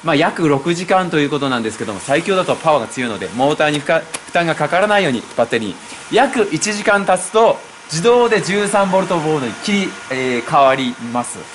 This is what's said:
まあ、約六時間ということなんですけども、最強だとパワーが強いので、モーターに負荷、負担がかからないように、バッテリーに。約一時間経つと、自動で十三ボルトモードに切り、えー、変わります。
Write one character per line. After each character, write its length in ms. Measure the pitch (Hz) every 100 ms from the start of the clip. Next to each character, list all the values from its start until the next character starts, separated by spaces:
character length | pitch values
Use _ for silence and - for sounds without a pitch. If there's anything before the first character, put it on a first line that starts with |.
ま 100 | 165
あ、 20 | 147
約 320 | 170 - 160
六 260 | 139 170
時 120 | 170 185
間 240 | 190 180
と 100 | 160
い 60 | 143
う 40 |
こ 100 | 143
と 100 | 139
な 100 | 123
ん 40 |
で 80 | 110
す 60 | 104
け 60 | 113
ど 80 |
も、 60 | 98
最 240 | 107 143
強 120 | 170 190
だ 100 | 170
と 100 | 131
パ 180 | 165
ワ 40 | 147
ー 40 |
が 60 | 110
強 200 | - 123
い 20 |
の 100 | 101
で、 80 | 95 107
モ 160 | 139
ー 40 | 156
タ 100 | 151
ー 40 |
に 80 | 147
負 120 | 143
荷、 80 | 165
負 320 | - - -
担 140 | 180 170
が 100 | 151
か 140 | 151
か 100 | 170
ら 80 | 202
な 120 | 208
い 40 |
よ 60 | 180
う 20 |
に、 100 | 120 - -
バ 100 | 117
ッ 40 |
テ 100 | 120
リ 60 | 107
ー 40 |
に。 60 | 85 - - -
約 360 | 202 269 262 202
一 220 | 151 202
時 100 | 208
間 220 | 214 202 196
経 160 | 185
つ 100 | -
と、 260 | 220 220 139 - - -
自 100 | 156
動 280 | 202 247 240
で 120 | 214
十 260 | 135 202 202
三 220 | 208 196
ボ 120 | 190
ル 60 | 185
ト 100 | 175
モ 200 | 156 156
ー 20 |
ド 60 | 123
に 60 |
切 180 | 98 -
り、 180 | 202 185 - -
え 280 | 131 127 120
ー、 100 | 117
変 160 | 156 139
わ 80 |
り 220 | 131 127 123 120
ま 120 | 120
す。 160 | 120 98 78